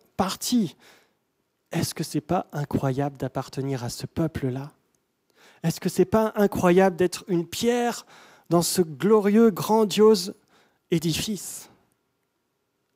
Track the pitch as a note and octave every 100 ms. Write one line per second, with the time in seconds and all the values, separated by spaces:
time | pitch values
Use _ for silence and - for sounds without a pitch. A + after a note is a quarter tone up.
0 | _ - F#3+ - - B3 F#3 - _ _
1 | _ _ _ _ _ _ _ E3 D3+ -
2 | D#3+ D3+ - F3+ - D3 D3 - C#3 C3
3 | C#3+ C#3 C3+ - C3 - C3+ C3+ A#2 -
4 | - - E3 - C3+ B2+ D3 _ _ _
5 | _ _ _ _ _ _ E3 - F#3 -
6 | F3+ A3 A3 G#3+ G3+ - F3+ F3 F#3+ F3+
7 | F3+ - - F3 E3 - A#3 A#3+ A#3+ -
8 | - - - _ - E3 E3 - E3 C#3
9 | F3+ A3 G3+ G#3 A3+ - D3+ A3 G#3+ D#3+
10 | G#3+ G#3+ F3+ - _ _ _ _ - E3+
11 | E3 D#3 - G#3 - - - _ _ _
12 | _ _ _ _ _ _ _ _ _